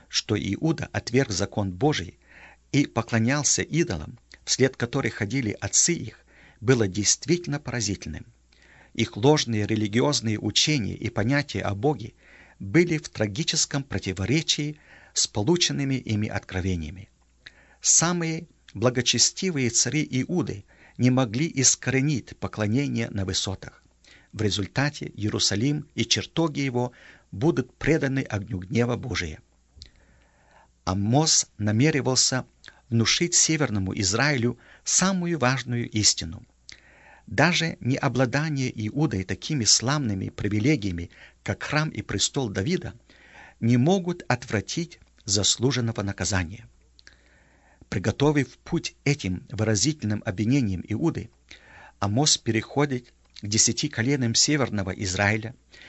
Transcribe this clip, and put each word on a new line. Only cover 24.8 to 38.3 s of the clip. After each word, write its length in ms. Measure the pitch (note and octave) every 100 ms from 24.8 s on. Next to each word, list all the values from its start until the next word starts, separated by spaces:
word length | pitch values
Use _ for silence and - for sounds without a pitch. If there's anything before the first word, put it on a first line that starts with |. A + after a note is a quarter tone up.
| C#3+ D3 - -
Иерусалим 720 | G#2 G#2 - G2+ C3+ D3+ D3 -
и 100 | A2+
чертоги 540 | A2 - - E3 C#3
его 320 | C#3 A#2+ B2 - - - -
будут 440 | F#2+ D3 E3 B2+ -
преданы 460 | - D#3 C3+ C3+
огню 380 | - G#2 F#2+ F#2
гнева 360 | F2+ G#2+ A#2+ A2
Божия. 440 | A2+ F2 E2 D2+ _ _ _ - - _ _ _ _ _ _ - _ _ -
Амос 600 | F#2+ G2+ C3 D#3 - - -
намеревался 880 | G#2 A2 D3+ D3 B2 B2+ - B2+ - _ - - -
внушить 440 | A#2 - - F3
Северному 640 | - - D#3+ C3 G#2 F#2+ -
Израилю 600 | F#2 G#2 C#3+ C3+ A#2+ A#2+ - -
самую 560 | - - F#3 F#3 F3 D#3+
важную 500 | B2 C3 B2 A#2+ A#2
истину. 560 | A2+ G2 - E2 E2+ - _ - - - - - - -
Даже 520 | G2+ D#3+ D#3 E3 -
не 160 | A#2+ C3+
обладание 760 | C3+ B2 B2+